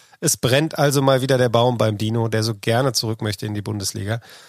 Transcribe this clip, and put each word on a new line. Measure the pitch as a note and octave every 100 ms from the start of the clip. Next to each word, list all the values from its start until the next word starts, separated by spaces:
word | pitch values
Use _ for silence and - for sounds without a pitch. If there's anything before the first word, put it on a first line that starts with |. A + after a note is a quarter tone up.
| _ -
Es | E3 -
brennt | A#2+ C3 D#3 -
also | D3 C#3+
mal | C3+ C3
wieder | C3 C3
der | B2
Baum | A#2 B2 A#2
beim | A2 G#2
Dino, | G#2+ A#2 A2+
der | A2
so | A2 G#2
gerne | - A2+ C3+
zurück | A#2 A2+ A2
möchte | G#2+ G2+ G#2+
in |
die | G#2
Bundesliga. | G2+ G#2 G2 G2+ G2 A#2 - -